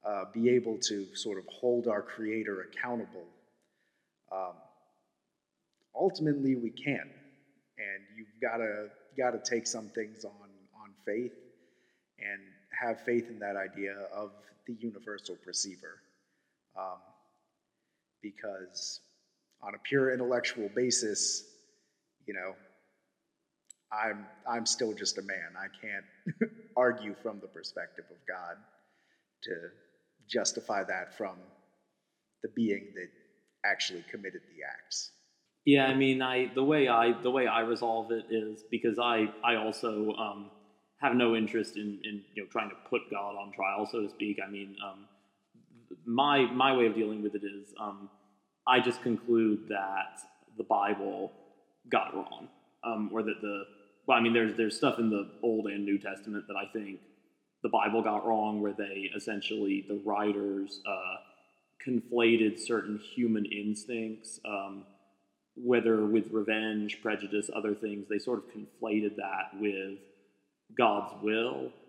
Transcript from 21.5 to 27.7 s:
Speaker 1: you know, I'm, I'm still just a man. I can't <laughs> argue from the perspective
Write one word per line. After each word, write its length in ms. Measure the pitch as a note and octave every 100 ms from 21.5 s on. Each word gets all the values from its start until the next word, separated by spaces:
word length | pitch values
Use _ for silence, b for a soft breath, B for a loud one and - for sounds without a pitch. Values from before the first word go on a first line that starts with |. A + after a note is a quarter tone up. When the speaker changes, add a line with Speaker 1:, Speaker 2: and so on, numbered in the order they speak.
| - _ _ _ _ _ _ -
Speaker 1:
you 80 |
know, 200 | G2 F#2 F#2+ - _ _ _ _ _ _ _ _ _ _ - _
I'm, 340 | G#2+ A2 G#2 G2 - -
I'm 180 | A#2 G#2+
still 260 | - A#2
just 260 | G2+ G2+ -
a 40 |
man. 320 | G2 F#2+ E2 F2+
I 120 | G2 -
can't 720 | G#2+ G2+ F#2+ _ - - A3+ -
<laughs> 120 | - -
argue 380 | B2 A#2 G#2 G2
from 180 | A2+ G#2
the 60 | G2
perspective 580 | E2 F2+